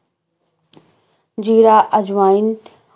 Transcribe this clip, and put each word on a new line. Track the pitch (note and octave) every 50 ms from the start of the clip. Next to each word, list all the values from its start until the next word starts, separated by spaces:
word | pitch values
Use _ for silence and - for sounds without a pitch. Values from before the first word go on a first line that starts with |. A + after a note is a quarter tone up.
| _ _ _ _ _ _ _ _ _ _ _ _ _ _ - - _ _ _ _ _ _ _ _ _ _ _ -
जीरा, | G3+ G#3+ A3+ A3+ A3+ A3 G#3+ G#3+
अजवाइन | G3 - - G#3+ G3+ F#3+ G3 G3+ G3 F#3+ G3 G3+ G#3+ A3 A3 A3 - - _ _ _ _ _